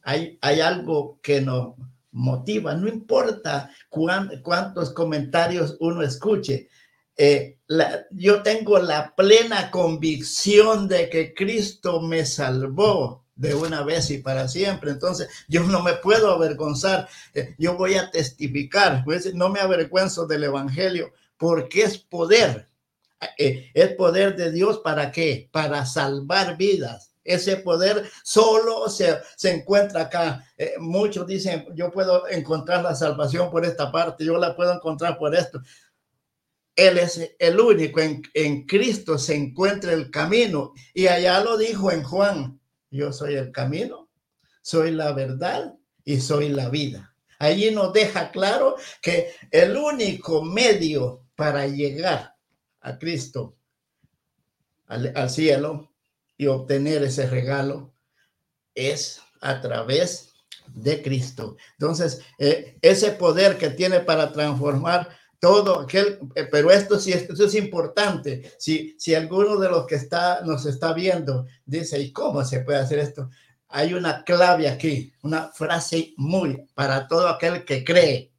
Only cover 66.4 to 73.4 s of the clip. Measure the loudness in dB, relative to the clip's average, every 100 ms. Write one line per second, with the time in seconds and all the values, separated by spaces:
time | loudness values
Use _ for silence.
66.4 | 0 2 6 6 6 0 0 -2 -4 0
67.4 | 2 2 -2 -4 -4 0 -2 -2 -6 -8
68.4 | -12 _ -4 -4 -4 -10 0 0 0 0
69.4 | 2 2 0 0 -2 -6 -4 -2 0 0
70.4 | -2 -4 -4 -4 -4 -2 0 -2 -2 -4
71.4 | -6 _ -8 -8 -4 -6 -6 -6 -4 -2
72.4 | -4 -4 -2 -2 0 -2 -4 -8 -14 -16